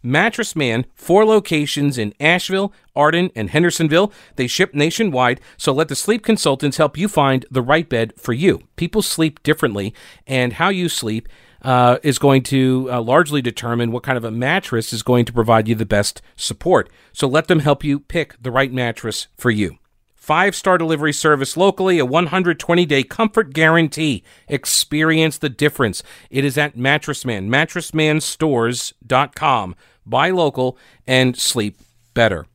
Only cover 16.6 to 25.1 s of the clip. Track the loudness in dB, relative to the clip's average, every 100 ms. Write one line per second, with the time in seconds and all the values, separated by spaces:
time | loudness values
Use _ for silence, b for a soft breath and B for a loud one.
16.6 | 2 2 2 b b -6 0 0 2 2
17.6 | 2 0 0 -4 _ -6 -6 -8 -4 -2
18.6 | 0 -2 -4 -4 -8 -8 -12 -2 0 0
19.6 | -2 -6 _ _ _ _ -2 2 2 0
20.6 | 0 0 0 0 -2 0 -2 -2 -6 0
21.6 | 0 2 0 2 2 0 0 0 0 -2
22.6 | 0 0 2 0 0 -2 0 0 -2 2
23.6 | 4 4 2 -2 -2 -2 b b b -6
24.6 | -2 -4 -2 0 2